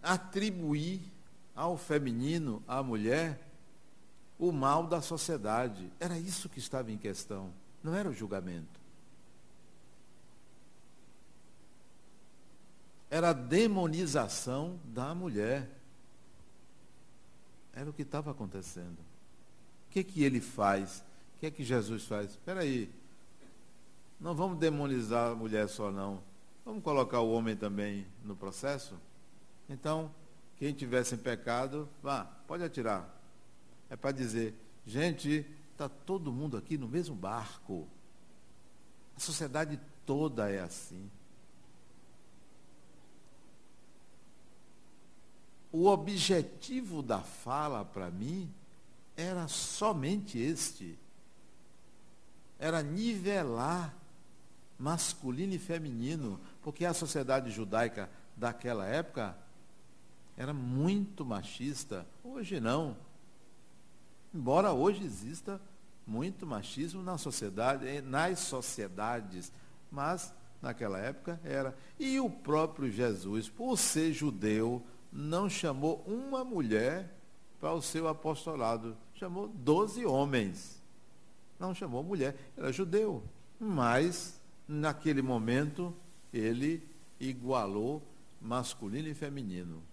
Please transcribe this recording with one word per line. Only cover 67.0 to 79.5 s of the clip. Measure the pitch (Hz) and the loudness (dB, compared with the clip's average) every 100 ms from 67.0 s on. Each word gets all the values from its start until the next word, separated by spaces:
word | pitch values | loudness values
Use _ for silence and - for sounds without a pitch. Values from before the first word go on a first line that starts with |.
na | 180 175 | -2 -2
sociedade, | 147 120 104 98 120 135 127 | -2 -2 -2 4 6 6 2
eh, | 143 | -4
nas | 135 135 170 180 | 2 4 4 4
sociedades, | - 135 120 - 101 92 110 120 101 92 87 - - - - | 0 -2 -2 -2 -4 0 0 0 -2 -8 -8 -10 -12 -14 -10
mas | 143 143 180 - - - - | -2 0 0 -4 -10 -14 -8
naquela | 127 113 110 95 | -6 -2 0 0
época | 110 139 - 170 | -2 -4 -6 -6
era. | 160 139 135 131 - - | -2 0 0 -4 -12 -4
E | 269 269 | 2 4
o | 247 | 4
próprio | - - 151 156 156 135 | 0 4 6 6 2 0
Jesus, | 104 123 98 92 110 107 | 4 4 4 0 0 0
por | - 247 233 | -2 2 6
ser | - 151 160 | 6 6 4
judeu, | 156 151 104 107 107 113 123 120 - - | 4 2 4 4 6 4 2 -4 -14 -10
não | 139 147 170 202 | -6 0 2 2
chamou | - 170 135 151 156 - | 2 0 4 4 2 0
uma | 226 269 269 254 | -4 0 -2 0
mulher | 208 117 107 120 170 180 - - - - - | 2 6 6 6 2 -4 -10 -14 -14 -14 -4
para | 156 | 0
o | 165 | 0
seu | - 160 160 | 0 0 2
apostolado. | 156 156 151 - 156 113 117 113 107 - - | 2 0 -2 -2 2 4 4 0 -6 -12 -8
Chamou | 185 180 | -4 -2
doze | 214 | -4